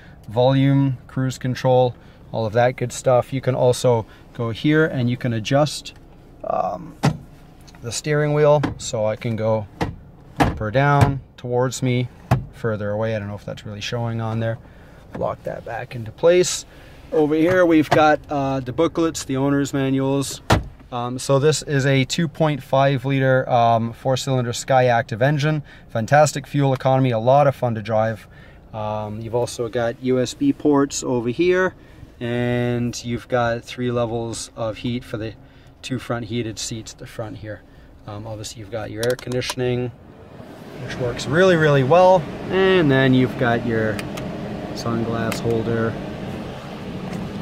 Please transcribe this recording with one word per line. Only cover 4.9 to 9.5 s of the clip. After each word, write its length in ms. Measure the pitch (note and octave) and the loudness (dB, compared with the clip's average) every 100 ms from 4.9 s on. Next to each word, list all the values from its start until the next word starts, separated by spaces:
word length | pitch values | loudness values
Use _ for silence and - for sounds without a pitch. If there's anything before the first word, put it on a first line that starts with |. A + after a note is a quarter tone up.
| C#3 A#2+ | 2 -2
you 60 | A#2+ | -2
can 160 | B2 | -2
adjust, 640 | A2+ G#2 C3+ D3+ - - - - - - - | -4 0 2 2 -2 -14 -18 -20 -20 -20 -12
um, 500 | - - F#2 G#2 - - - - - - - - - - | -6 -2 -2 -4 -12 -4 -2 -2 -10 -20 -20 -20 -20 -14
the 80 | A#2 | -10
steering 420 | - D3+ D3 D3 | -8 -2 0 2
wheel, 300 | D3 D3 D3 C3+ - | 4 6 6 2 -4
so 300 | - A#2 G#2+ | -6 -2 0
I 100 | A2 | 0
can 180 | A#2+ | -4
go 320 | A2 A2 | -2 0